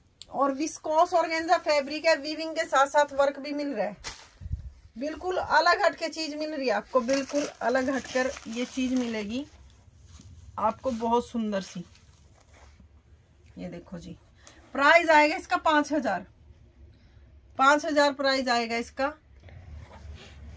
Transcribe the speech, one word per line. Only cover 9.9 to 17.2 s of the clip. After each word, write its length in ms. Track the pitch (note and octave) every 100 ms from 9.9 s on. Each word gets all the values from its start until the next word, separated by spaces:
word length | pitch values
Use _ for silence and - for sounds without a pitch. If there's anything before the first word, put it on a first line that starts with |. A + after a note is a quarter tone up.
| _ - - - - - -
आपको, 300 | G#3 A3 C4
बहुत 360 | A3+ A#3 A#3+ A#3+
सुंदर 320 | A#3+ A3 G3+
सी। 220 | F#3+ F3+ - - - - - _ _ - - - - _ _ - _ _ _ -
ये 100 | F3+
देखो 300 | E3+ - F3
जी, 180 | F3 - _ _ - - -
प्राइस 360 | B3+ C#4+ E4+ E4
आएगा 260 | D4+ D4+ F4+
इसका 200 | - F4+
पाँच 340 | E4+ D4+ C#4+
हजार, 340 | D4 A#3 F3+ - _ - - - _ - - - -